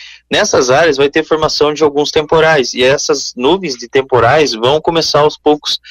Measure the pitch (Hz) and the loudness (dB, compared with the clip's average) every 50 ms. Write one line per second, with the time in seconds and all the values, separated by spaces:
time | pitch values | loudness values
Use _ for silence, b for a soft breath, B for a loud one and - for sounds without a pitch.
0 | B B B B B - 156 170 214 202 - 160 131 120 131 151 170 160 135 135 | B B B B B -4 -2 -2 0 0 -2 -2 0 0 2 2 2 2 2 0
1 | 143 139 - 160 151 - 160 156 156 143 - - 147 151 151 139 156 143 139 147 | 0 0 0 -2 -2 -2 -2 -2 -2 -2 0 0 0 0 0 0 0 0 0 0
2 | 147 - - 156 151 - 165 160 160 160 160 139 120 - - 120 127 131 143 143 | -2 -2 -2 -4 -2 0 2 2 2 2 2 2 0 -2 -2 0 0 2 2 0
3 | - - 147 131 - - - 127 123 143 180 196 180 147 123 120 120 - - 135 | 0 -2 -4 -4 -4 -8 -6 -2 0 0 0 0 -2 -6 -10 -10 -8 -4 -2 -2
4 | 131 - 127 117 113 120 143 160 147 117 113 110 117 131 151 156 - 170 165 165 | 0 2 2 2 4 4 4 2 2 0 -2 -2 0 0 0 0 0 -2 -2 -2
5 | 156 - - 147 151 151 - - - 151 151 147 - - - B B B | -2 0 2 2 2 0 0 0 0 0 0 0 -2 -6 -8 B B B